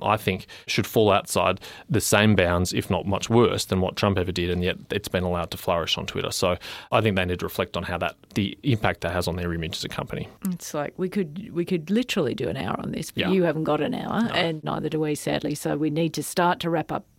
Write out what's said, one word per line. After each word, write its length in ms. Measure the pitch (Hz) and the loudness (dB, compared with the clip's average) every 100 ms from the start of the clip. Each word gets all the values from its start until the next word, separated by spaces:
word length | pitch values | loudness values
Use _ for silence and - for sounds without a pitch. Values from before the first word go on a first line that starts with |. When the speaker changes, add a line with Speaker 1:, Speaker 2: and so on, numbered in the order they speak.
Speaker 1:
I 140 | - 107 | 0 2
think, 300 | - 92 - - - | 2 -2 -4 -14 -4
should 200 | - 98 | -2 2
fall 240 | 120 104 | 4 6
outside 500 | 98 - 98 92 95 - - - | 6 4 2 2 0 -6 -14 -2
the 120 | 113 | 0
same 340 | - 104 107 95 | 4 6 6 6
bounds, 360 | 87 87 90 | 4 4 2
if 180 | - - | 0 0
not 160 | 90 95 | 0 0
much 220 | 95 - | -2 2
worse, 340 | 117 113 98 | 4 6 2
than 160 | - 95 | 0 0
what 160 | 92 - | 0 2
Trump 220 | 104 92 | 2 2
ever 140 | 90 | 0
did, 180 | 87 87 | 0 0
and 120 | 87 | 0
yet 140 | 90 - - | 0 -2 -4
it's 180 | 104 - | -4 -2
been 160 | 92 | -2
allowed 260 | 90 87 85 | 0 -2 -4
to 40 | - | -6
flourish 420 | - 85 80 - | -2 0 0 -2
on 80 | 92 | -4
Twitter. 240 | 95 - | -4 -4
So 260 | - 92 90 - - - | 0 0 0 -4 -14 -2
I 80 | 123 | 2
think 160 | 107 95 | 4 2
they 80 | |
need 160 | 90 87 | 0 -2
to 60 | 90 | -4
reflect 300 | - 90 87 | -4 -4 -4
on 60 | |
how 160 | 90 87 | -4 -2
that, 180 | 87 - - | -4 -6 -6
the 220 | - 101 - | -2 -2 -2
impact 380 | 139 113 101 87 | 0 0 0 -2
that 100 | 85 | -2
has 140 | 90 85 | -2 -2
on 80 | 87 | -2
their 160 | 87 | -2
image 240 | 82 80 - | -4 -4 -6
as 80 | |
a 40 | - | -8
company. 400 | - - - - - 190 | -8 -6 -8 -10 -8 -6
Speaker 2:
It's 240 | 175 - | -6 -6
like 200 | 151 147 - | -6 -6 -6
we 120 | 185 | -4
could, 420 | 202 160 160 - | -2 -4 -6 -8
we 120 | 165 | -4
could 260 | 170 180 151 | -2 -2 0
literally 440 | 214 254 202 127 | 0 0 0 0
do 140 | - - | -2 -4
an 80 | - | -4
hour 200 | 92 - | -4 -4
on 140 | - | -4
this, 180 | - - | -6 -6
but 120 | - | -2
Speaker 1:
Yeah. 80 | 185 | 2
Speaker 2:
you 120 | 190 | 2
haven't 220 | 170 151 | 2 0
got 160 | 151 151 | 0 0
an 140 | - | 0
hour, 280 | - - 202 | -4 -4 -2
Speaker 1:
No. 60 | 233 | 0
Speaker 2:
and 320 | - 170 156 | 0 0 -2
neither 240 | 147 - 147 | -4 -4 -2
do 120 | 156 | -2
we, 140 | 151 | 0
sadly. 400 | 147 - 147 147 | -2 -2 -2 -2
So 220 | 147 160 147 | -4 -2 0
we 140 | 156 | 0
need 220 | 151 165 | 0 0
to 80 | 156 | -2
start 380 | 143 - 175 175 | -4 2 2 2
to 100 | 170 | 0
wrap 200 | 165 156 | -2 -2
up 140 | 160 - | -6 -8